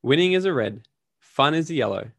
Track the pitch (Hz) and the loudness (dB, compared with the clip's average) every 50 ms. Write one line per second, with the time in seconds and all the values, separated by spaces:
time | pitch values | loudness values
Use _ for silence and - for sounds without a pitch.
0 | - 117 139 160 180 185 185 185 185 196 170 131 110 104 101 117 - _ _ _ | 2 2 2 4 4 2 2 2 0 0 0 0 -2 -2 -4 -8 -18 _ _ _
1 | _ _ _ _ _ _ _ - 135 143 156 165 160 156 165 147 117 104 98 98 | _ _ _ _ _ _ _ 0 2 2 2 0 -2 -2 -2 -2 -2 -2 -2 -6
2 | 104 113 - | -8 -12 -18